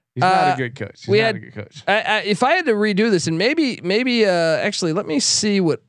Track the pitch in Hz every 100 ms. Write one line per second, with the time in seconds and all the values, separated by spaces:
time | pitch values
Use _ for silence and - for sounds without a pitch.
0 | _ - 180 190 185 135 123 131 104 -
1 | - 202 226 202 - 107 - - - 208
2 | - 214 185 202 254 359 320 214 214 196
3 | 226 190 165 165 220 320 277 - 175 208
4 | 254 240 208 175 165 151 170 - 175 165
5 | - 285 - - 220 196 170 127